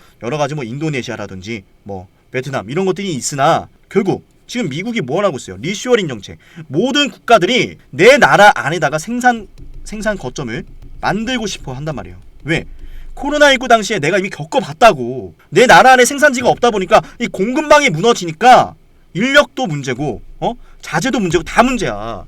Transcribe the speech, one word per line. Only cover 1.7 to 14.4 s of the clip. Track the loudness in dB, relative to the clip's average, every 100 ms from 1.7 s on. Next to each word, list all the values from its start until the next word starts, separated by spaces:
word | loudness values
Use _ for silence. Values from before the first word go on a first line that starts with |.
| _
뭐 | -16 -14 -16 _ _
베트남 | -8 -6 -8 -6
이런 | -4 -2
것들이 | -2 -6
있으나 | -6 -6 0 0 0 -4 _ _
결국 | -2 -2 -2 -8 _ -12
지금 | -6 -6
미국이 | -6 -6 -6
뭘 | -4 -2
하고 | -2 -4
있어요? | -10 -10
리쇼어링 | -8 -8 0 0 0
정책. | -8 -14 -20 _ -20 -8
모든 | -2 0 0 -2
국가들이 | -4 2 2 4 0 -2 -8 _
내 | 2 6 6
나라 | 6 6 6 6
안에다가 | 0 -2 -2 -2
생산, | -6 -2 0 0 -4 -18 -18 -16
생산 | -14 -8 -6 -6
거점을 | -8 -10 -8 -8 -10 -16 -20 -8
만들고 | -4 -4 -4 -4 -6
싶어 | -10 -12
한단 | -10 -10 -10
말이에요. | -12 -16 -20 -12
왜? | -6 -4 -6 -14 -16 -14 -14
코로나 | -10 -4 4 4
일구 | 4 4
당시에 | 2 2 -4
내가 | -2 -2
이미 | -2
겪어봤다고. | -8